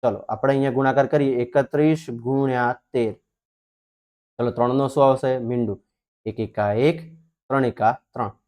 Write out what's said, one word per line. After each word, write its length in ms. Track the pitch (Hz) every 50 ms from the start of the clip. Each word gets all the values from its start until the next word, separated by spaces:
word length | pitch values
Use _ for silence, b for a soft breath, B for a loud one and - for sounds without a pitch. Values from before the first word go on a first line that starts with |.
| -
ચલો, 160 | 120 101 - - -
આપણે 240 | - - - 135 139
અહીંયા 180 | 135 139 139
ગુણાકાર 360 | 120 131 135 135 123 139 139
કરીએ. 340 | 131 - 147 143 135 131 120
એકત્રીસ 640 | 123 123 - 143 135 - - 143 151 156 160 156 - -
ગુણ્યા 640 | 120 117 117 123 135 139 139 135 127 123 123 120 127 - _ _
તેર. 220 | - 127 117 110 107 _ _ _ _ _ _ _ _ _ _ _ _ _ _ _ _ _ _ _ _ _ _ _ _ -
ચલો, 120 | 120 120
ત્રણ 260 | 113 - 120 123 127
નો 100 | 135 139
શું 160 | 131 135 151 139
આવશે? 280 | 135 131 135 - 131 131 131
મીંડું. 400 | 120 117 123 123 120 107 101 - _ _ _ _ _ _ _ _ _
એક 140 | 110 107 -
એકા 320 | 110 98 _ - 104 104 104
એક, 280 | 113 131 151 170 165 - - - - _ _ _ _ _ _
ત્રણ 160 | 131 135 131
એકા 280 | 120 - - - 113 120 - _ _ _
ત્રણ. 180 | 123 117 104 - _ _